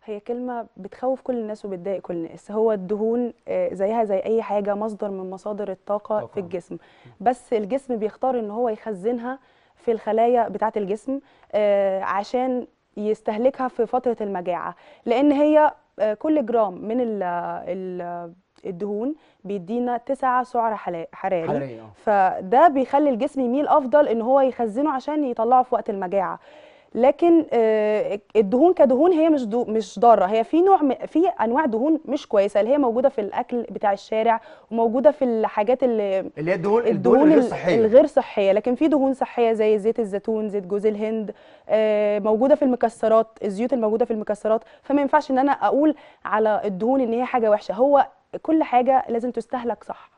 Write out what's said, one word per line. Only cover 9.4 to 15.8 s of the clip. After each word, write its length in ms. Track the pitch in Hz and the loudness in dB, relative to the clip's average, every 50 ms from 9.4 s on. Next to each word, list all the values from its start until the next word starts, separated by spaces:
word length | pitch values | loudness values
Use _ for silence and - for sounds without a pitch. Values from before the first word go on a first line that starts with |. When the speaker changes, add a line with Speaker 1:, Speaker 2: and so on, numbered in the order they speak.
| _ _ _ _ _ _ _ | _ _ _ _ _ _ _
Speaker 1:
في 160 | _ _ - 233 | _ _ -4 -4
الخلايا 560 | 214 - 220 208 220 226 240 247 240 226 202 | -2 -2 -2 0 2 2 4 4 2 0 0
بتاعة 240 | 190 208 - 220 214 | -4 -4 -4 -2 -2
الجسم، 440 | 214 208 185 196 220 - - 269 277 - _ _ _ _ _ - | -4 -4 -4 -6 -6 -6 -6 -8 -8 -8 _ _ _ _ _ -2
آه، 480 | 208 214 208 202 202 196 196 190 190 190 | 0 2 2 2 2 2 0 -2 -2 -4
عشان 640 | - - 196 202 - - 247 254 262 254 247 226 - _ _ _ _ _ | -4 -4 -4 -4 -2 -2 -2 -2 0 -2 -4 -6 -8 _ _ _ _ _
يستهلكها 720 | - 208 214 214 - _ - 214 214 240 262 277 - 262 254 | -6 -4 -4 -4 -4 _ -6 -4 0 0 0 0 0 -6 -6
في 180 | - - 233 | -2 -4 -4
فترة 300 | 208 - 254 247 247 233 - | -2 -2 -2 -2 -2 -4 -4
المجاعة، 540 | 220 202 196 180 180 165 175 165 165 170 175 _ _ - - _ _ | -6 -6 -6 -6 -4 -4 -6 -6 -6 -8 -12 _ _ -20 -20 _ _
لأن 260 | 220 233 240 285 294 294 | -2 0 2 2 2 4
هي، 400 | 269 294 302 302 302 302 294 - _ | 4 4 4 6 6 4 4 2 _